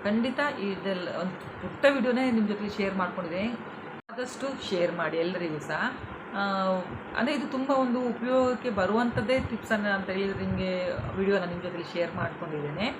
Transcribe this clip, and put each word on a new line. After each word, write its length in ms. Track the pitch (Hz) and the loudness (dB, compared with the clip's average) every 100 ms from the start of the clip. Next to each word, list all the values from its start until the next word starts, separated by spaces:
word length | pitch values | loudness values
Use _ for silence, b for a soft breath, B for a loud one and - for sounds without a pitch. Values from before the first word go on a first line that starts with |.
ಖಂಡಿತ 360 | 202 220 240 254 294 262 | 2 2 2 2 0 0
ಇದೆಲ್ಲ 480 | 202 185 190 185 175 156 | -2 -2 -2 -2 -2 -2
ಒಂದು 420 | 180 185 - - | -4 -4 -10 -10
ಪುಟ್ಟ 240 | - - 277 | -8 4 6
ವಿಡಿಯೋನೇ 420 | 277 247 240 262 | 6 4 4 4
ನಿಮ್ಮ 160 | 226 202 | 4 2
ಜೊತೆ 220 | 202 208 | 0 -4
ಶೇರ್ 260 | - 196 190 | 0 0 2
ಮಾಡ್ಕೊಂಡಿದ್ದೇನೆ. 760 | 180 180 170 175 220 247 - - - - - | -2 -2 -4 -2 -2 -4 -8 -12 -12 -14 -12
ಆದಷ್ಟು 580 | - 247 - 269 262 - | -8 -8 -6 -6 -6 -4
ಶೇರ್ 260 | 185 170 175 | 0 0 0
ಮಾಡಿ 220 | 160 160 | -2 0
ಎಲ್ರಿಗೂ 420 | 170 185 170 151 | 0 0 -2 -4
ಸಹ. 340 | 147 156 214 - - - - 202 | -4 -2 -2 -4 -10 -12 -8 -2
ಆ, 40 | 202 196 190 185 175 - - - | 0 2 2 2 -2 -8 -6 0
ಅಂದರೆ 180 | 247 294 | 2 0
ಇದು 160 | - | -2
ತುಂಬ 180 | 262 269 | -2 2
ಒಂದು 320 | 269 254 240 | 4 4 2
ಉಪಯೋಗಕ್ಕೆ 680 | 247 220 240 262 254 254 247 | 0 -2 2 4 4 2 0
ಬರುವಂಥದ್ದೇ 680 | 202 185 214 240 226 214 262 | 2 4 4 2 0 2 2
ಟಿಪ್ಸನ್ನು 500 | 254 220 - 214 208 | 2 -4 0 0 2
ಅಂತ 200 | 196 190 | 0 0
ಹೇಳಿದ್ರೆ 360 | 190 196 190 190 | 0 0 0 0
ನಿಮಗೆ 480 | 185 185 185 180 - - 185 | 0 0 0 0 -2 -2 0
ವಿಡಿಯೋನ 260 | 196 202 | 4 4
ನಿಮ್ಮ 180 | 175 175 | 2 -4
ಜೊತೆಲಿ 220 | 180 170 | -6 -6
ಶೇರ್ 320 | 160 175 165 180 | -6 -2 -2 0
ಮಾಡ್ಕೊಂಡಿದ್ದೇನೆ. 760 | 170 160 165 151 147 156 226 269 | -2 -2 -4 -4 -4 -2 -2 -2